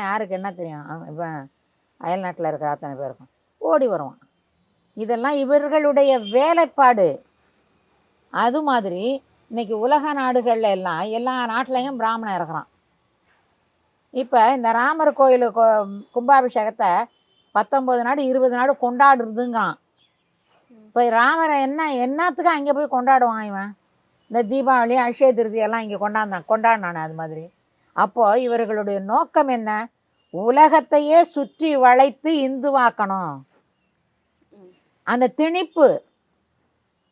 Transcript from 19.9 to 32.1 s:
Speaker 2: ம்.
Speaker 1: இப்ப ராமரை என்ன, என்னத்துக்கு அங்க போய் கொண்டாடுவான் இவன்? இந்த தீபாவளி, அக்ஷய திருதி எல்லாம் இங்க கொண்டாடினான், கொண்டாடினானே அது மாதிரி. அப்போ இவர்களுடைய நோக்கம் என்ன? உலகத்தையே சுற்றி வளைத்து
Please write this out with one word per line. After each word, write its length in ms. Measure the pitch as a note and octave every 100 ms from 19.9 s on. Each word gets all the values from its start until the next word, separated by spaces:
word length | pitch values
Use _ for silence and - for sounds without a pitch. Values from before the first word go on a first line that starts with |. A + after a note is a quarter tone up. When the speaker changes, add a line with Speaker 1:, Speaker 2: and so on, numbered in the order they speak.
| _ _ _ _ _ _ _ _
Speaker 2:
ம். 160 | A3+ G#3+
Speaker 1:
இப்ப 240 | A#3 A#3+ A3+
ராமரை 380 | B3 E4 D#4+ C#4+ C4+
என்ன, 240 | D4 D#4 C4 B3
என்னத்துக்கு 460 | C#4+ F4 D4+ F4 D#4
அங்க 160 | C#4+
போய் 220 | C#4+ D4 C4
கொண்டாடுவான் 500 | B3 C4+ A#3+ A3 G#3+
இவன்? 200 | G3 G3+ G3+ _ _ _ _ _
இந்த 100 | A3+ G#3+
தீபாவளி, 460 | C4+ C4 B3+ A#3 B3+
அக்ஷய 240 | A#3+ A#3+ C4+ A3+
திருதி 240 | A3+ A3 G#3+
எல்லாம் 180 | A3+
இங்க 120 | A3 G3+
கொண்டாடினான், 420 | G#3 G#3+ G#3+ F#3 -
கொண்டாடினானே 520 | A3 A3+ A3+ F#3 E3+
அது 100 | D#3+ D#3+
மாதிரி. 240 | D#3+ D#3 E3 _ _ _ _ -
அப்போ 220 | G3+ A#3+ G#3+ A3+
இவர்களுடைய 600 | B3+ A#3 A3 G#3+ G3+ G3+ G3
நோக்கம் 400 | B3 E4 D#4+ C#4+
என்ன? 160 | B3 G#3+ G#3+ A#3 _ _ _ _ E3 A3
உலகத்தையே 720 | C4+ D4+ D#4 - D4 D4 D#4+
சுற்றி 460 | E4+ - C#4 - D#4+ C#4+
வளைத்து 460 | B3+ B3+ C#4